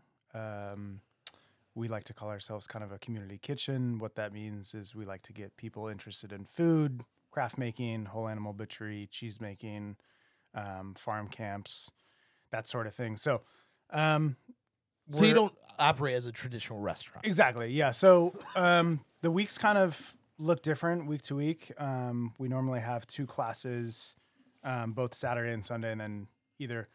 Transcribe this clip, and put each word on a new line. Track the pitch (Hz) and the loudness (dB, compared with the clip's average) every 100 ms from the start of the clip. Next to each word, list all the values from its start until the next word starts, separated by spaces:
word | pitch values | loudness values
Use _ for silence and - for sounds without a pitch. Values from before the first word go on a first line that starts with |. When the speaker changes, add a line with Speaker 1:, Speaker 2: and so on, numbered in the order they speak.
| - _ _ 110 | -14 _ _ -12
Speaker 1:
Um, | 110 104 101 101 101 98 - _ - - _ _ _ | -10 -8 -10 -10 -12 -14 -18 _ -12 -12 _ _ _
we | 113 113 | -8 -6
like | 110 - | -6 -10
to | |
call | 117 107 | -12 -10
ourselves | 101 - 107 - | -10 -10 -12 -12
kind | 113 104 | -12 -12
of | |
a | 98 | -12
community | - 113 98 101 | -12 -12 -12 -12
kitchen. | - 139 - 135 123 117 | -10 -8 -4 -2 -2 -4
What | 110 - | -6 -8
that | 107 | -8
means | 104 107 104 98 113 | -8 -10 -10 -12 -10
is | 98 | -10
we | 107 | -10
like | 101 95 | -10 -12
to | - | -14
get | 107 98 - | -16 -16 -14
people | 113 104 110 | -14 -10 -10
interested | 101 - - 101 | -10 -12 -14 -12
in | 101 98 | -14 -10
food, | - 170 160 151 123 - _ _ | 0 4 4 2 -2 -10 _ _
craft | - 120 - | -4 -4 -2
making, | 120 110 120 113 101 | -6 -4 -4 -4 -6
whole | 107 110 | -6 -6
animal | 107 107 | -6 -8
butchery, | 101 107 - 107 104 101 | -10 -12 -10 -8 -8 -10
cheese | - 113 101 | -12 -10 -10
making, | 107 95 110 104 104 101 _ _ _ _ _ | -12 -10 -10 -8 -10 -12 _ _ _ _ _
um, | 107 101 95 98 95 | -10 -10 -10 -12 -10
farm | - 107 104 | -6 -6 -6
camps, | - 107 101 - - - - _ _ _ _ _ | -8 -8 -6 -8 -8 -8 -14 _ _ _ _ _
that | 113 - | -6 -2
sort | 123 107 | -2 -4
of | |
thing. | - 117 107 | -4 -6 -2
So, | - 120 - _ _ _ _ | 0 0 -4 _ _ _ _
um, | 151 156 151 156 127 - - _ _ _ _ - | 2 4 4 2 -2 -10 -20 _ _ _ _ -4
Speaker 2:
So | 147 | 6
you | 214 | 8
Speaker 1:
we're | |
Speaker 2:
don't | 220 208 - - - | 10 6 2 -10 2
operate | 151 135 143 123 | 4 4 2 0
as | 120 | -2
a | |
traditional | 113 131 120 - 107 | -6 -8 -8 -8 -4
restaurant? | 101 80 - - 214 | -4 -4 -10 -4 2
Speaker 1:
Exactly, | 170 139 117 117 | 6 6 4 0
yeah. | 139 143 | 2 4
So, | 117 190 180 170 - - 185 | 8 12 12 8 0 -4 4
um, | 175 175 170 156 - _ | 8 8 6 2 -4 _
the | 170 | 0
weeks | 175 208 - | 2 0 2
kind | 220 208 | 4 6
of | 185 147 - - _ - | 4 2 -10 -16 _ -2
look | 156 170 | 2 2
different | 156 143 170 175 147 | 2 0 0 0 -2
week | 151 | -6
to | - 143 | -4 -2
week. | 147 160 - - | -2 -2 -8 -6
Um, | 143 131 123 120 117 113 | -4 -2 -2 -2 -4 -4
we | 127 | -4
normally | 131 131 127 | -2 0 -2
have | 113 120 - | -4 -6 -6
two | - 135 | -6 -6
classes, | - 117 113 127 120 117 107 - - _ _ _ _ | -4 -4 -4 -4 -4 -4 -4 -6 -10 _ _ _ _
um, | 139 127 113 | -6 -4 -4
both | 110 123 | -2 -2
Saturday | - 127 120 117 | -2 -2 0 -2
and | 113 | -4
Sunday, | - 117 113 | -4 -4 -4
and | 110 | -4
then | 107 104 101 _ _ - | -6 -10 -12 _ _ -12
either | 135 117 104 | -6 -6 -8